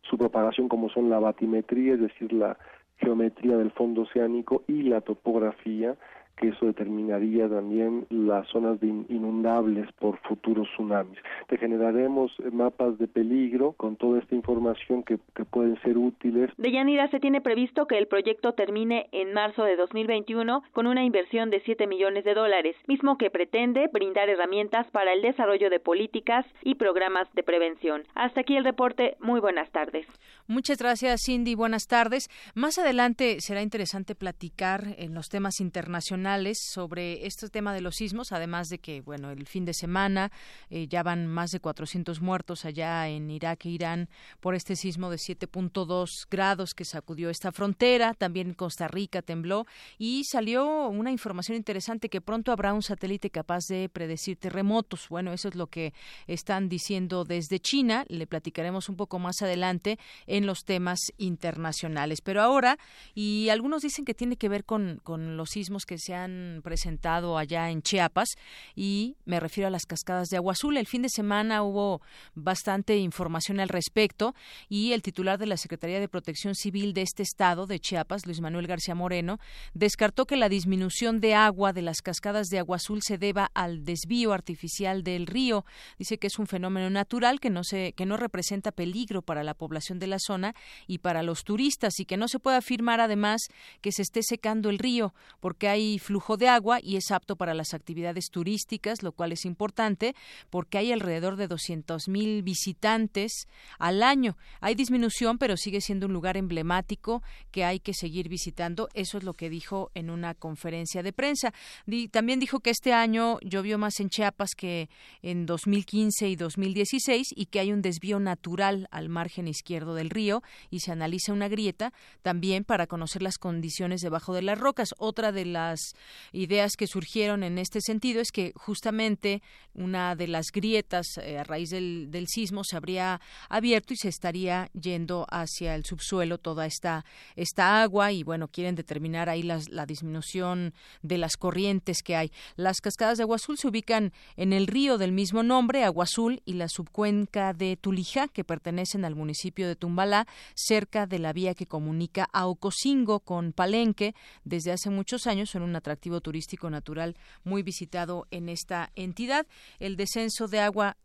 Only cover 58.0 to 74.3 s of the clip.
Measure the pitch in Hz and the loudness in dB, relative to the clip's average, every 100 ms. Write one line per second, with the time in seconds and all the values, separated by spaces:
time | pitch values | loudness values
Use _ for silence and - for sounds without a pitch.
58 | - 170 160 160 165 - 170 190 - 185 | -2 -8 -6 -6 -6 -4 -4 -4 -6 -6
59 | 202 180 180 180 196 180 185 180 202 220 | -6 -4 -4 -2 -2 0 0 0 -2 -4
60 | - - - 202 202 180 - 185 180 180 | -8 -20 -4 0 0 -2 -2 0 0 -2
61 | - - 185 170 170 156 165 151 165 156 | -6 -4 -4 -2 -4 -4 -6 -4 -4 -2
62 | 147 156 - 202 226 269 247 294 - - | -2 -2 -2 4 6 6 4 2 -6 -20
63 | - - 208 208 220 220 254 311 285 285 | -14 -6 -2 0 2 2 2 -2 -2 -4
64 | 277 220 240 247 208 202 - 220 190 156 | -6 -4 -2 -2 -2 -2 -2 -2 -2 -6
65 | - 165 160 160 160 208 185 196 - 170 | -8 -8 -6 -6 -6 -6 -6 -8 -8 -10
66 | - 180 185 185 180 165 165 165 175 156 | -8 -8 -8 -10 -10 -10 -6 -4 -4 -4
67 | 170 170 175 160 151 165 170 160 - 196 | 0 0 0 -2 -2 -2 -2 -2 0 2
68 | 165 - 170 - - - - - 196 202 | 2 2 0 -4 -16 -20 -16 -6 -2 -2
69 | 226 285 - 175 160 - 196 185 - 165 | -4 -8 -4 -2 -2 -2 -2 -4 -6 -8
70 | - 180 175 185 180 180 294 285 214 247 | -4 -4 -2 -2 0 -2 0 0 0 -2
71 | 254 - 208 208 220 214 208 202 202 175 | -2 -2 0 0 0 0 0 0 0 -2
72 | - - - - 156 185 - 196 202 208 | -8 -20 -18 -6 -2 -2 0 -2 2 2
73 | 185 - 170 165 - 196 185 180 - - | 2 -2 -4 -4 -2 -2 0 -2 0 2
74 | 214 - 220 | 2 2 -2